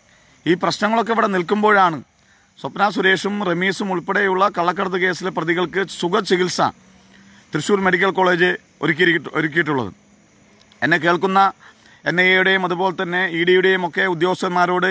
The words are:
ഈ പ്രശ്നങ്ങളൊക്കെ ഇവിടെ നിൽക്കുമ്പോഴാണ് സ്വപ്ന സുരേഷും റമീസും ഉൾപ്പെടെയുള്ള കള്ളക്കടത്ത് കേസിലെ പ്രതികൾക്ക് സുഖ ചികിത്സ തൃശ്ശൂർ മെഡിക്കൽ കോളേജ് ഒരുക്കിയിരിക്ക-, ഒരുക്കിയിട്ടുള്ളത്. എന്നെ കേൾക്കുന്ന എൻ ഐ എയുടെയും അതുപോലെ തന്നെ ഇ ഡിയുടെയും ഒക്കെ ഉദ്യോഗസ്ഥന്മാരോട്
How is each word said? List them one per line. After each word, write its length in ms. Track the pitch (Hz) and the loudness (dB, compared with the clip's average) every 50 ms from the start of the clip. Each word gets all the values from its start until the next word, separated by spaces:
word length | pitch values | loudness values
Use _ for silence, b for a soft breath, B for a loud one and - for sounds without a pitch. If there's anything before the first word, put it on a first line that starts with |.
| b b b b b b b b - | b b b b b b b b -2
ഈ 100 | 151 180 175 196 | -2 0 0 0
പ്രശ്നങ്ങളൊക്കെ 500 | 175 - - 208 208 226 226 220 214 226 | -2 -2 -2 -2 0 0 0 0 0 0
ഇവിടെ 140 | 220 220 214 190 | 0 0 0 0
നിൽക്കുമ്പോഴാണ് 640 | 180 175 156 202 214 208 214 208 196 190 175 160 131 107 _ _ b b b b b b b b - | -2 -2 0 0 2 2 4 4 4 4 2 2 -2 -8 _ _ b b b b b b b b -12
സ്വപ്ന 260 | - 139 - - 202 208 170 | -10 -8 -2 -2 -2 0 0
സുരേഷും 400 | 151 170 190 190 170 - 196 208 208 208 180 | 2 2 2 2 2 0 -4 -4 -4 -2 -2
റമീസും 420 | 170 170 185 196 180 - 226 196 185 | -2 -2 -2 -2 -2 -4 -4 -4 -4
ഉൾപ്പെടെയുള്ള 500 | 175 160 185 196 196 202 190 185 185 196 202 196 | -4 -4 -2 -2 0 0 0 2 2 0 0 0
കള്ളക്കടത്ത് 420 | 185 170 175 175 175 196 185 180 185 180 | -2 -2 -2 -2 -2 -4 -4 -2 -2 -2
കേസിലെ 280 | 185 175 - 175 185 156 | -2 -2 -4 -6 -6 -6
പ്രതികൾക്ക് 440 | 175 160 165 170 180 180 151 - 185 196 - - - | -4 -2 -2 -2 -2 -2 -4 -4 -4 -6 -6 -6 -6
സുഖ 200 | - 170 185 220 196 - | -4 -2 -2 -2 0 0
ചികിത്സ 320 | 202 180 185 175 - - 160 113 - _ _ _ _ b b b b b b b b b b _ - | 0 0 0 0 -2 -2 -2 -2 -4 _ _ _ _ b b b b b b b b b b _ -6
തൃശ്ശൂർ 260 | 156 147 - 202 196 190 | -4 0 0 0 2 2
മെഡിക്കൽ 240 | 185 180 175 190 190 175 180 | 2 2 2 2 0 2 2
കോളേജ് 300 | 185 180 180 170 175 180 180 - _ _ _ - - | 2 2 2 2 2 0 0 -4 _ _ _ -4 -2
ഒരുക്കിയിരിക്ക-, 480 | 156 165 139 180 170 165 170 123 - - | -2 0 2 2 2 2 0 -2 -4 -4
ഒരുക്കിയിട്ടുള്ളത്. 540 | 147 151 160 139 170 165 147 147 131 113 92 - - _ _ _ _ _ _ _ _ _ _ _ _ _ _ _ _ - | -4 -4 -2 -2 -2 -2 0 -2 -4 -4 -6 -10 -16 _ _ _ _ _ _ _ _ _ _ _ _ _ _ _ _ -2
എന്നെ 140 | - 170 170 143 | 0 0 0 2
കേൾക്കുന്ന 340 | 170 175 165 185 190 190 196 196 190 - B B B B B B B B B - 147 | 0 0 2 0 0 2 2 2 2 0 B B B B B B B B B -6 -2
എൻ 80 | 156 175 185 | 0 2 4
ഐ 20 | 185 185 | 4 4
എയുടെയും 300 | 185 185 190 190 190 185 175 | 4 4 2 2 2 0 -2
അതുപോലെ 260 | 180 170 190 190 170 180 190 | -2 -2 -2 -2 -2 -4 -4
തന്നെ 180 | 170 175 180 190 175 165 | -4 -2 -2 -2 -2 -2
ഇ 60 | 165 175 175 | 0 2 4
ഡിയുടെയും 320 | 185 185 180 190 190 185 180 165 | 4 4 4 4 2 0 -2 -4
ഒക്കെ 140 | - 190 190 190 175 | -2 -2 -2 -2 0
ഉദ്യോഗസ്ഥന്മാരോട് 720 | 156 165 185 180 - - 190 175 180 180 175 180 180 175 190 | 0 0 -2 0 -2 -4 -2 0 0 0 2 2 0 0 0